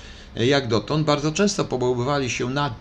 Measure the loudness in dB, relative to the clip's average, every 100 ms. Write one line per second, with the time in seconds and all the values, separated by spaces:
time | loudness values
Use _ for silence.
0 | -12 -18 -14 0 2 2 2 0 0 0
1 | 2 2 0 2 2 2 -2 0 0 0
2 | 0 0 -2 -2 -2 -2 -2 -4